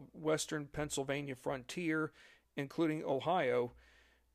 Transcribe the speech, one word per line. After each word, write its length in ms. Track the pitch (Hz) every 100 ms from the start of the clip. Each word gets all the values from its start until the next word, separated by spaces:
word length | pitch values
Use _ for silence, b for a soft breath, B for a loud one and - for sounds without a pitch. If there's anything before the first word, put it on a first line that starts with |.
| 156
western 540 | 180 156 156 - 156 143
Pennsylvania 720 | - 151 - 139 139 143 127
frontier, 760 | - 139 120 - 170 156 156 B B B B -
including 480 | 139 - 165 156 165
Ohio, 640 | 135 131 180 135 123 123 b b b b b b